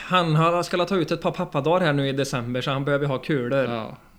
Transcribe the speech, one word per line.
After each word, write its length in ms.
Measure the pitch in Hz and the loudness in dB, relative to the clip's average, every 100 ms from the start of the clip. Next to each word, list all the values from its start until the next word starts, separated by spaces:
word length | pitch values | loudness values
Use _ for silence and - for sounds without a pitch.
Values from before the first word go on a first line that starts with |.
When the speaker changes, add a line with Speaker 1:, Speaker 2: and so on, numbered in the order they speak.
| - | 0
Speaker 1:
han 300 | 180 170 156 | 2 4 4
har, 280 | 165 175 | 4 2
ska 220 | 170 185 175 | 0 -2 0
ta 100 | 196 | 0
ut 140 | 151 | 0
ett 100 | 170 | -2
par 100 | 170 | -2
pappadagar 540 | - 180 151 139 180 170 | -2 -4 -2 2 2 4
här 80 | |
nu 160 | 143 135 | 2 0
i 20 | |
december, 500 | 135 131 135 117 123 | 0 -2 -2 -4 -4
så 100 | 135 | -2
han 140 | 135 143 | -2 0
behöver 200 | 143 143 | 0 0
ha 100 | 131 | -2
kulor. 460 | - 151 120 135 123 | -2 -2 0 0 0
Speaker 2:
Ja. 320 | 117 113 139 - | -2 -6 -12 -18